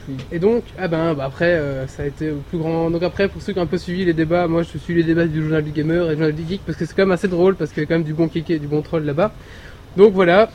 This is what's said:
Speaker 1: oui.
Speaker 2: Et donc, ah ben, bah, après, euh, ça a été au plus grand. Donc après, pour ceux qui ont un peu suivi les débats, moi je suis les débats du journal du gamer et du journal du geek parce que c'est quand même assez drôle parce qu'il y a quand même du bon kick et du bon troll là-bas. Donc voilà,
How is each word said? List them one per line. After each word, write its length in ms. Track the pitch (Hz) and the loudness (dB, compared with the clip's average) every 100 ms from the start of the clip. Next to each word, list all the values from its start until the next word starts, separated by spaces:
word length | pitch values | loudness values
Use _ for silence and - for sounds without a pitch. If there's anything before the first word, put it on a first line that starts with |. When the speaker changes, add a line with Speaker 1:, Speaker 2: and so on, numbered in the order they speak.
| - | -10
Speaker 1:
oui. 60 | 131 135 | -10 -8
Speaker 2:
Et 80 | 175 | 0
donc, 240 | 190 233 - - | 2 2 -2 -6
ah 80 | 185 | -4
ben, 280 | 160 165 | 0 0
bah, 100 | 147 | -2
après, 220 | 135 - 170 | -4 0 2
euh, 320 | 170 143 135 131 | 2 0 -4 -8
ça 140 | - | -6
a 40 | 143 | -8
été 240 | - 156 | -4 -4
au 120 | 143 139 | -6 -6
plus 80 | 175 | -4
grand. 320 | 160 165 165 | -2 0 0
Donc 120 | 170 | 0
après, 260 | 175 - 196 | -2 0 -2
pour 120 | 170 | -2
ceux 140 | 175 | -6
qui 40 | 190 | -2
ont 40 | |
un 40 | 165 | -2
peu 120 | 180 | -2
suivi 260 | 180 175 | -4 -2
les 80 | 185 | 0
débats, 340 | 160 160 175 175 | 2 2 2 2
moi 160 | 165 | 0
je 140 | 170 147 | -2 -6
suis 140 | - | -2
les 80 | 170 | 0
débats 200 | 165 165 | 2 2
du 160 | 170 156 | 2 0
journal 220 | 156 156 | 0 0
du 60 | 151 | 0
gamer 340 | 151 151 170 | -2 0 0
et 40 | 170 | 0
du 60 | 151 | 0
journal 180 | 156 | 0
du 80 | 151 165 | -2 -4
geek 140 | 196 - | -6 -6
parce 100 | 156 | -6
que 80 | |
c'est 100 | 165 | -4
quand 100 | - | 0
même 80 | 190 | 2
assez 160 | 175 196 | 2 0
drôle 260 | 175 185 190 | 2 2 2
parce 140 | 156 | -2
qu'il 120 | - | -4
y 40 | 160 | -2
a 20 | |
quand 60 | |
même 100 | 165 | 0
du 80 | 156 | 0
bon 160 | 156 165 | 0 0
kick 220 | 165 156 | 0 -2
et 80 | 160 | -2
du 80 | 147 | 0
bon 160 | 151 | -2
troll 220 | 147 170 | -2 -2
là-bas. 280 | 147 143 214 - - - - - - 175 | -2 0 0 -2 -16 -18 -18 -18 -6 6
Donc 160 | 214 | 6
voilà, 380 | 190 180 185 220 | 8 6 6 4